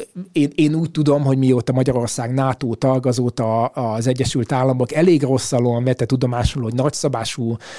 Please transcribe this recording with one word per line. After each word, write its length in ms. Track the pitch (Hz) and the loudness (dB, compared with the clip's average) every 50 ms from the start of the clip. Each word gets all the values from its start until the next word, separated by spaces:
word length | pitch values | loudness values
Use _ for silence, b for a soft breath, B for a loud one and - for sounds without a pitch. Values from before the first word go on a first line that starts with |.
| - - - 180 185 - - | -12 -12 -12 -14 -12 -4 0
én, 180 | 160 143 143 - | 0 0 0 2
én 200 | - 151 147 156 | 2 2 2 2
úgy 160 | 160 165 156 | 0 -2 -2
tudom, 320 | - 156 151 147 143 143 147 | -2 0 2 2 2 2 2
hogy 160 | 135 135 131 | 2 2 2
mióta 340 | 131 127 127 123 113 - 127 | 4 4 4 2 2 0 0
Magyarország 600 | 131 131 135 123 123 117 117 - - 120 117 127 | 0 2 2 0 0 -2 -2 -4 -6 -4 -4 -2
nato 420 | 135 135 135 123 - 143 120 113 | 0 0 0 -2 -2 -4 -4 -4
tag, 320 | - - 131 131 131 127 | 0 0 2 2 2 2
azóta 580 | 135 120 120 123 120 - - 117 110 110 113 117 | 0 0 0 0 -2 -2 -2 -2 0 0 0 0
az 420 | 131 - 147 123 113 110 113 113 | -2 -2 -4 -4 -4 -2 -2 0
Egyesült 460 | 131 127 123 131 - - 135 117 - 143 | 0 0 0 0 -2 0 -2 -2 0 0
Államok 400 | 131 127 135 127 127 123 113 - | 0 2 2 2 0 -2 -2 0
elég 300 | 151 165 185 170 143 139 | 2 4 4 4 4 2
rosszalóan 640 | 131 135 123 - - - 123 120 123 117 117 123 | 2 0 0 0 0 -2 0 0 2 0 0 0
vette 200 | 131 127 - 123 | 0 0 0 0
tudomásul, 580 | - 135 123 131 123 123 120 120 - - 143 117 | 0 0 0 0 0 -2 0 -2 -2 -2 -2 -6
hogy 120 | 110 117 | -4 -2
nagyszabású 840 | 123 131 147 - - - 147 123 113 113 - - - 120 113 117 110 B B B | 0 -2 -2 -2 -2 -4 -2 -2 -2 -6 -6 -6 -4 -4 -4 -4 -6 B B B